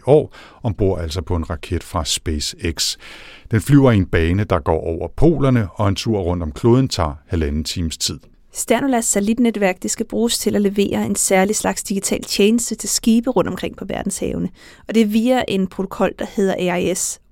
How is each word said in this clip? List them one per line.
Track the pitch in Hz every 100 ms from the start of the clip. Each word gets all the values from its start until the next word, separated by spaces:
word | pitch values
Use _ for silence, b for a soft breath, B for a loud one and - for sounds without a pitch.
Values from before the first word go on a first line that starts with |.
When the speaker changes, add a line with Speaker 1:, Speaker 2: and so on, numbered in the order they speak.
| -
Speaker 1:
år, | 147 - B B B
ombord | 117 - 98 85
altså | 82 90
på | - 85
en | 80
raket | 82 - 85
fra | - 87
SpaceX. | 76 - - 78 - - 85 80 - - B B B B B
Den | 110
flyver | - 143 131
i | 107
en | 90
bane, | 87 82 95
der | 107 90
går | 73 80
over | 82 82 85 -
polerne, | 151 139 135 123 101
og | - 101
en |
tur | 95 113 104
rundt | 85 90
om | 82
kloden | - 120 123 135
tager | - 78 73 -
halvanden | 90 76 76
times | 76 - 82 -
tid. | - 80 - _ _
Speaker 2:
Sternulas | - - 233 277 240
satellitnetværk, | 226 202 202 233 233 208 196 180
det | 208
skal | - 220
bruges | 214 233 -
til | 208 202
at |
levere | 202 202 202 208 214
en | 202
særlig | - 190 190 214
slags | 190 196
digital | - 196 - -
tjeneste | - - 202 233 -
til | 214 -
skibe | - 233 226 247
rundt | 233 190
omkring | 185 - -
på |
verdenshavene. | 190 - - - - 170 180 B B B -
Og |
det | 220
er | 214
via | 220 233 254 -
en | 196 185
protokol, | - 196 - 190 -
der | - -
hedder | 196 -
A | 180 180
I | 175
S, | 185 - - _